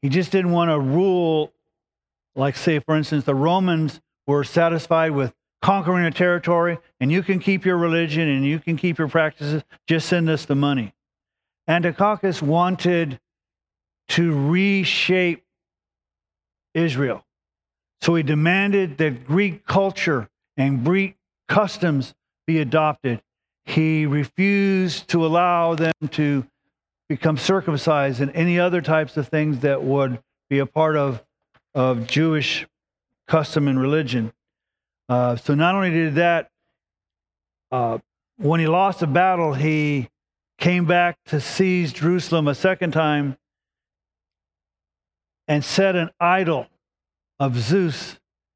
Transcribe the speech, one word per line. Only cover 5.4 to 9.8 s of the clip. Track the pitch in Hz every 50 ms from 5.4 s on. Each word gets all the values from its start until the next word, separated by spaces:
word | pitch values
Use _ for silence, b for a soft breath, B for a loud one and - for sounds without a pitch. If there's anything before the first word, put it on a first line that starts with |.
| _ _ _ _ -
conquering | - 196 196 175 160 185 180 175
a | 165
territory, | 143 - 180 180 175 175 - 170 175 170 170 175 170 165 b b b _
and | 127 135 160
you | 185 185
can | - 196 180
keep | - - 196 180 -
your | 185 180
religion | 175 170 170 160 165 170 160 147 156 165 156
and | 139 135 135
you | 139 151 160
can | - - 170
keep | 147 - 180 165 -
your | 160 147
practices, | - 165 156 156 - _ 147 147 151 156 - b b b